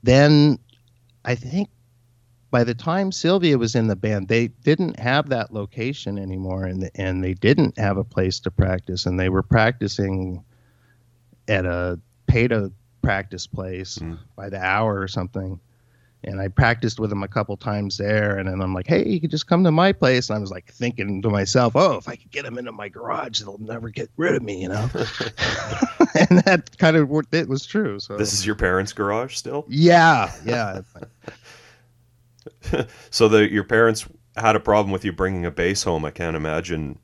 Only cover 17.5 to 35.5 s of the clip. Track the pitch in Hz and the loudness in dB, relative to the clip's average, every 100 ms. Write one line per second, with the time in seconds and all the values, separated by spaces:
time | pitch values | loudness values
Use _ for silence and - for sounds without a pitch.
17.5 | 101 - 104 101 - 101 107 104 98 95 | -6 -6 -4 -4 -4 -2 0 0 -2 -4
18.5 | 92 92 92 90 170 - 190 156 156 - | -4 -4 -4 0 0 2 0 0 -2 0
19.5 | 175 185 160 185 196 139 127 - 107 98 | 4 4 4 4 4 2 2 0 -4 -4
20.5 | 92 - - 120 120 98 98 107 101 98 | -10 -14 -6 -6 -4 -6 -2 0 0 2
21.5 | 131 120 123 185 117 - - _ 143 139 | 2 2 4 2 0 -6 -16 _ -12 -10
22.5 | 120 123 110 104 110 120 110 - 110 101 | -10 -12 -12 -14 -12 -8 -8 -6 -8 -8
23.5 | 101 107 113 113 - - - 165 - 113 | -14 -10 -10 -10 -10 -12 -4 0 0 -2
24.5 | 95 92 101 117 - 113 - 113 - - | -8 -6 -4 -4 -4 -6 -6 -10 -4 -4
25.5 | - - - - - - - 175 180 185 | -4 -6 -4 -4 2 0 4 6 6 6
26.5 | 180 - _ 165 160 143 151 135 160 160 | 2 0 _ 4 4 2 0 -2 -2 -2
27.5 | 135 - - 196 101 - 101 104 101 98 | -4 -4 -4 -4 -6 -10 -4 -2 -2 -2
28.5 | 104 95 92 101 - 101 107 131 - 120 | 0 2 2 -2 -2 -2 -2 -4 -8 -8
29.5 | 139 151 139 170 170 165 139 104 - 110 | -8 -6 4 6 8 8 6 2 -4 -4
30.5 | 120 107 95 92 - - _ - - - | -2 -2 -6 -14 -20 -20 _ -20 -20 -20
31.5 | - - _ _ _ _ _ _ _ - | -20 -20 _ _ _ _ _ _ _ -20
32.5 | _ - - - - - - 113 110 104 | _ -6 -4 -4 -10 -10 2 6 6 4
33.5 | 104 95 113 113 110 - - _ - 113 | 2 0 4 4 2 -6 -20 _ -2 2
34.5 | 107 - 107 101 95 101 82 95 95 87 | 2 4 2 2 -2 -4 -2 -2 -2 -6